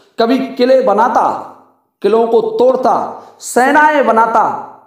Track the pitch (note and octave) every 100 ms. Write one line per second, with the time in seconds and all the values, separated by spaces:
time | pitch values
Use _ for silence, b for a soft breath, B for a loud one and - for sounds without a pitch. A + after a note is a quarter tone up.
0 | b - A3+ C4 - - B3 C4 G#3 G3+
1 | B3 C4 F#3 F3 - - _ _ _ _
2 | G3+ A3+ A#3 A3+ - - B3 B3+ A#3+ F3+
3 | - B B B - A#3+ C4 D4 D4+ D4+
4 | A3+ A3 A#3 A#3 - F#3 - -